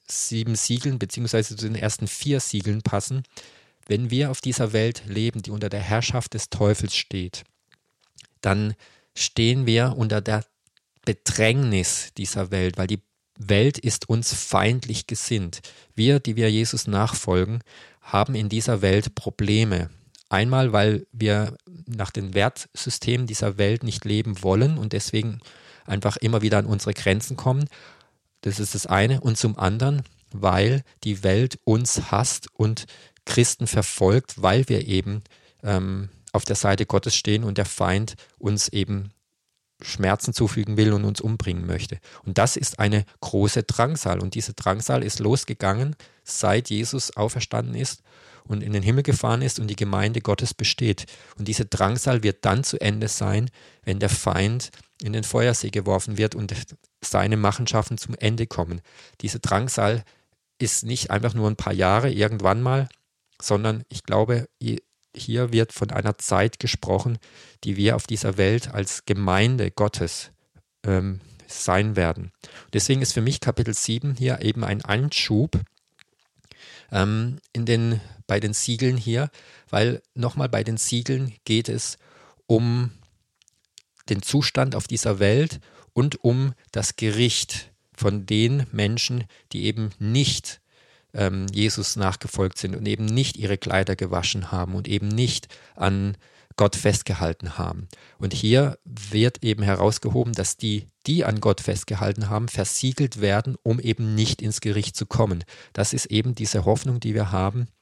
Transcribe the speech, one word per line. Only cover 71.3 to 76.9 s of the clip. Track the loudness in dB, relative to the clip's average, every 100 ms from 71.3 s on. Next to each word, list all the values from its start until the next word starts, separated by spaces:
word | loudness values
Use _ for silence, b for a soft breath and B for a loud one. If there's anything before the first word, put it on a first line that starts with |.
| -20 -16
sein | -8 0 2 2 2
werden. | 0 0 -8 _ B B B
Deswegen | -2 0 0
ist | 0
für | 0
mich | 0 -2
Kapitel | -2 -2 -2
sieben | -2 -2 -2 -2 -2
hier | -2 0
eben | -2 -2
ein | -2 -2
Anschub, | -2 0 0 -2 0 2 2 0 -4 _ _ _ _ _ _ _ _ B B B B